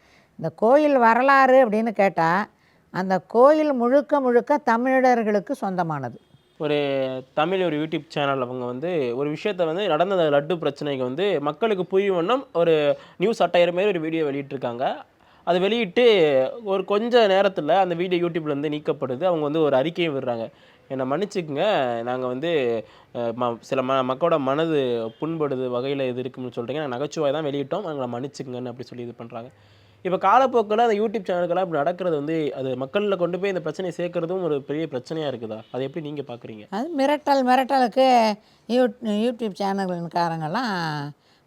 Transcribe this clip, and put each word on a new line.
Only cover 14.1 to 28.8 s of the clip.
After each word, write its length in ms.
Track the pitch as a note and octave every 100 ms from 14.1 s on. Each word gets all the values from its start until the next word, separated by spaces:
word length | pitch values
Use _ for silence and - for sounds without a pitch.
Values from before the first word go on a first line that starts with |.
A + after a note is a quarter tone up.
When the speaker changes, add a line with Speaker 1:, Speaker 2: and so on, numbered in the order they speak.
| D#3+
Speaker 2:
வெளியிட்டிருக்காங்க. 720 | D3+ C#3 C#3 C#3 B2+ A#2+ D3 C#4+ - _ _ _
அது 160 | - F3+
வெளியிட்டு 440 | G3 A#3 G#3 G#3 A#3+ G#3 D#3 C3 C3 -
ஒரு 200 | A3 F#3+
கொஞ்ச 420 | F#3 G3+ A#3 A#3+ G#3+
நேரத்துல 420 | F#3+ G3+ F#3+ D3
அந்த 240 | F3+ F#3
வீடியோ 320 | E3+ F#3 F3+ E3+
YouTube-ல 160 | E3
இருந்து 260 | D3+ C#3+ D3+
நீக்கப்படுது. 560 | D3+ D3+ D3+ C3 B2+
அவங்க 180 | F#3 E3
வந்து 180 | D3 D#3
ஒரு 160 | D3+ C3
அறிக்கையை 380 | D3+ E3+ E3+
விடுறாங்க, 360 | C3+ B2+ A#2 A2+ - - _ -
"என்னை 220 | C3+ C3
மன்னிச்சுக்குங்க, 540 | D3 G3+ G3+ D#3 C#3 G3 F#3 B2+ A#2
நாங்க 240 | A#2+ B2+ B2+
வந்து, 580 | B2+ E3 D#3+ B2 A#2 - - _
அஹ், 180 | B2 A#2 A2+
ம-, 160 | B2 A#2
சில 220 | - C3+
ம-, 220 | B2+ C3+
மக்களோட 340 | B2+ C3 E3+ D#3+
மனது 720 | C3 C#3+ E3 D3+ B2+ A#2+ A2+ -
புண்படுது 460 | D#3 E3 D3 C3 B2+
வகையில 400 | A#2+ C3+ C#3 C3
இது 120 | B2
இருக்குன்னு 300 | B2+ B2 B2+
சொல்றீங்க, 180 | A#2+ A#2
நாங்க 140 | C#3+ D3
நகைச்சுவை 460 | A#2+ D3 - D3
தான் 120 | D3
வெளியிட்டோம், 420 | D3+ C#3 C3+ F3+ F#3+
அவங்கள 180 | D3 B2
மன்னிச்சுக்குங்கன்னு" 600 | A#2+ C3+ - C3+ B2 B2
அப்படி 160 | A#2+